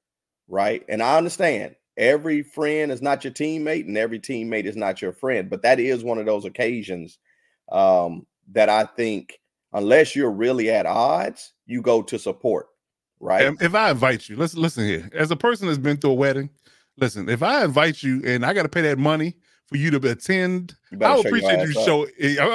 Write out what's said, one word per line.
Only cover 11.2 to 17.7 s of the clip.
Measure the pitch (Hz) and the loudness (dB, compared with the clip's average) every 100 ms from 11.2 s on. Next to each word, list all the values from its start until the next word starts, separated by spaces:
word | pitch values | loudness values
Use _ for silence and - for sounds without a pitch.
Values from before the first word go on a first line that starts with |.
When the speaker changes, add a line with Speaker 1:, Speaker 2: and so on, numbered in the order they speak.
| 190 - - _ - | -2 -8 -20 _ -10
Speaker 1:
you | 120 | -4
go | 123 117 | 2 2
to | 98 113 | 0 -6
support, | - - 127 101 - _ _ _ _ _ | -6 -4 -2 -2 -6 _ _ _ _ _
right? | - - 135 | -2 2 2
Speaker 2:
If, | 151 | 2
if | 170 | 0
I | 208 214 | 2 2
invite | 131 131 117 - | 2 2 0 -6
you, | 107 | -4
listen, | 165 170 | -4 0
listen | 165 123 | -2 0
here. | 104 82 90 | -2 -2 -6
As | 160 156 | -4 -2
a | 165 | 0
person | 240 240 190 | -2 -2 -2
that's | 143 | -2
been | 143 143 | -2 0
through | 143 | 2
a | |
wedding, | 127 139 135 139 _ _ _ _ - | 2 2 0 -6 _ _ _ _ -4
listen, | 123 104 98 | -4 -4 -4
if | 117 | -2
I | 175 285 | 0 2
invite | 185 | 2